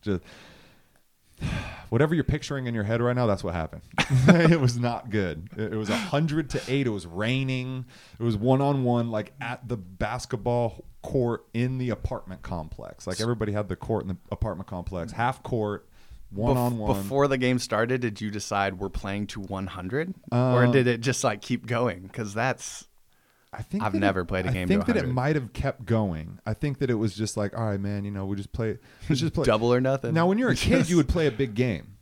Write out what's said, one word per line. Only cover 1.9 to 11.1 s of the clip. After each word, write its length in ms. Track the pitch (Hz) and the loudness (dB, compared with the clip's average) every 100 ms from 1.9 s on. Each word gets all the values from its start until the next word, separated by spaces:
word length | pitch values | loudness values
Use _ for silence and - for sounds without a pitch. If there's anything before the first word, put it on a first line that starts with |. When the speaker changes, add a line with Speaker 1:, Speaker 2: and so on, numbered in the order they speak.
| 117 151 165 | 2 2 2
Speaker 1:
you're 80 | |
picturing 420 | 135 151 - 139 127 | 2 -2 -2 -6 -4
in 80 | |
your 100 | 117 | -2
head 180 | 101 117 | 0 2
right 140 | 120 123 | 2 2
now, 120 | 120 | 2
that's 160 | 98 | 0
what 100 | 90 | -2
happened. 300 | 85 78 80 - | -4 -4 -8 -8
<laughs> 40 | - - 131 127 | -4 2 4 8
It 320 | 175 165 165 | 8 8 6
was 180 | 123 120 | 4 2
not 320 | 120 117 117 | -2 -2 -2
good. 380 | 104 92 78 95 - | 0 0 -2 -8 -6
It, 180 | 110 | -4
it 40 | 110 | -4
was 120 | 107 | -2
a 60 | 233 | -2
hundred 540 | 196 151 160 151 151 | 0 0 0 0 -2
to 100 | 139 - | -4 0
eight. 200 | 139 131 | 0 0
It 40 | |
was 140 | 101 85 | -2 -6
raining. 800 | 85 110 131 131 127 127 131 123 - - - | -4 0 0 0 -2 -4 -8 -10 -16 -20 -4
It 40 | |
was 120 | 117 104 | 0 2
one-on-one, 760 | 120 131 139 139 123 120 117 | 4 4 4 2 2 2 0
like, 220 | 110 101 - | -2 -6 -8
at 280 | 117 127 117 | -8 -8 -8
the 100 | 117 | -8
basketball 1080 | 90 95 107 120 - 123 117 120 117 - - - | -8 -6 -4 -4 -6 -4 0 0 0 -4 -18 -14
court 420 | - | -4